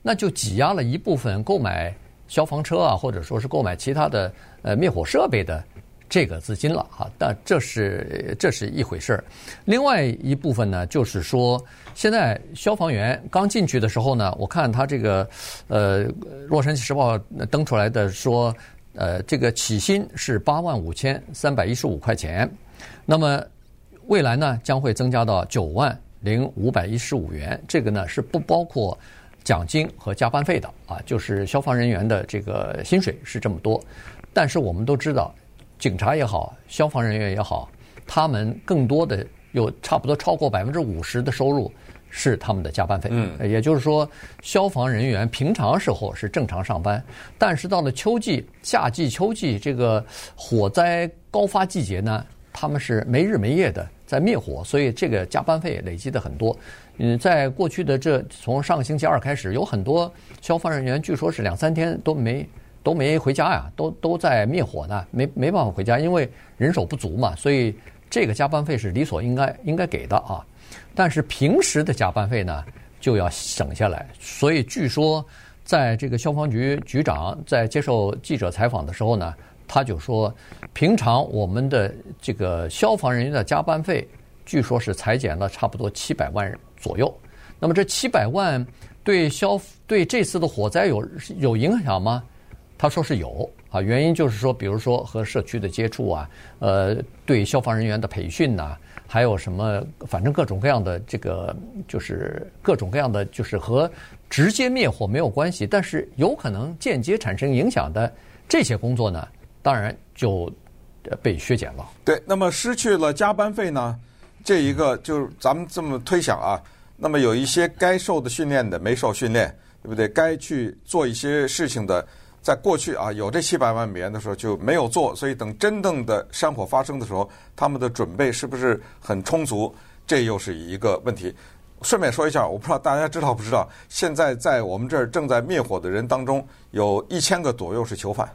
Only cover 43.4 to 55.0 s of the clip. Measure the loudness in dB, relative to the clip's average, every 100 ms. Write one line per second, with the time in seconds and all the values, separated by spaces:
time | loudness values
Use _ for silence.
43.4 | 0 2 4 2 4 2 0 -6 -20 -16
44.4 | -2 2 2 0 0 2 2 0 0 0
45.4 | 0 2 2 2 2 -2 -4 -4 -4 -2
46.4 | -2 -2 -2 -2 0 -2 -6 -18 -20 0
47.4 | 2 2 0 0 0 0 0 0 0 -2
48.4 | -4 -14 -2 0 0 0 -2 0 -2 0
49.4 | -2 -2 -2 0 2 2 -2 -16 -18 -16
50.4 | 0 2 4 4 4 2 -2 -6 -4 0
51.4 | 2 2 0 -2 -2 -2 -2 -2 -6 -20
52.4 | -18 -6 -2 -2 0 0 2 2 2 2
53.4 | 2 2 2 0 -8 -14 -4 2 2 2
54.4 | -2 -8 0 2 2 0